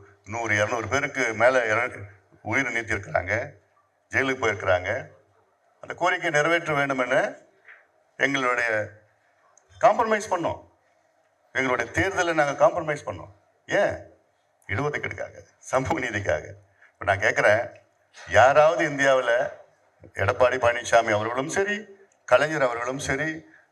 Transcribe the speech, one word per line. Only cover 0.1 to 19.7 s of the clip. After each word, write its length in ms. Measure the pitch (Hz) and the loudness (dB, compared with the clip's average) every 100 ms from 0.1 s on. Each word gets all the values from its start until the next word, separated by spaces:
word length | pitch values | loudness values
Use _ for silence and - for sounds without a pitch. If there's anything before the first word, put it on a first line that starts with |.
| _ - | _ -12
நூறு, 300 | 113 113 104 | -8 -2 0
இருநூறு 320 | 107 120 107 | 2 -2 -2
பேருக்கு 460 | 135 143 - 120 | -2 -4 -4 -4
மேல 260 | 107 117 131 113 | 2 4 4 2
இற-, 420 | 110 120 101 104 - _ _ | 0 -2 -8 -18 -20 _ _
உயிர் 300 | - 123 135 | -4 -2 -2
நீத்திருக்கிறாங்க, 800 | 120 107 104 127 85 87 107 139 - _ _ _ _ _ | -4 -4 -6 -4 -6 -2 -4 -4 -14 _ _ _ _ _
ஜெயிலுக்கு 340 | 117 135 131 | -2 -2 0
போயிருக்கிறாங்க. 460 | 113 101 95 90 90 120 151 - _ _ _ _ _ _ | -2 -2 0 0 0 -6 -8 -20 _ _ _ _ _ _
அந்த 120 | 107 123 | -14 -2
கோரிக்கை 340 | 175 180 165 | 0 0 0
நிறைவேற்ற 440 | 147 151 170 165 | 0 2 0 0
வேண்டும் 260 | 147 139 131 | -2 0 0
என 360 | 123 135 196 - - _ _ - _ _ _ _ | 0 0 0 -6 -20 _ _ -20 _ _ _ _
எங்களுடைய 720 | 131 139 127 120 117 107 101 - _ _ _ _ _ _ _ - | -2 0 0 0 0 -2 -4 -12 _ _ _ _ _ _ _ 2
காம்ப்ரமைஸ் 480 | 170 214 220 214 202 | 2 4 0 -2 -2
பண்ணோம், 300 | 180 165 - - _ _ _ _ _ _ _ _ | -4 -4 -6 -12 _ _ _ _ _ _ _ _
எங்களுடைய 380 | 120 131 123 113 | -4 -2 -2 -2
தேர்தலை 420 | - 185 190 175 | -2 -2 0 -2
நாங்க 320 | 160 143 131 147 | 2 0 4 2
காம்ப்ரமைஸ் 400 | 175 160 147 - | 2 -6 -6 -6
பண்ணோம். 260 | 104 - - _ _ - | -12 -14 -20 _ _ -4
ஏன்? 300 | 160 175 82 - _ _ _ _ _ - | 0 0 -2 -14 _ _ _ _ _ -8
இடஒதுக்கீடுக்காக, 760 | 104 147 123 - - - - - _ | -4 -4 -4 -8 -10 -12 -14 -20 _
சமூக 420 | - 131 131 160 | -4 -2 0 -4
நீதிக்காக. 540 | 127 104 101 78 - - _ _ _ | -4 -6 -2 -4 -4 -18 _ _ _
இப்ப 140 | _ 92 | _ -2
நான் 140 | 98 | 0
கேக்குறேன், 440 | 110 131 123 107 - - _ _ _ - - | 0 2 4 2 0 -12 _ _ _ -20 0
யாராவது 640 | 95 123 143 151 165 160 | 6 6 8 4 4 -2
இந்தியாவுல 600 | 143 139 131 123 120 127 - - | 2 4 4 4 0 0 -6 -20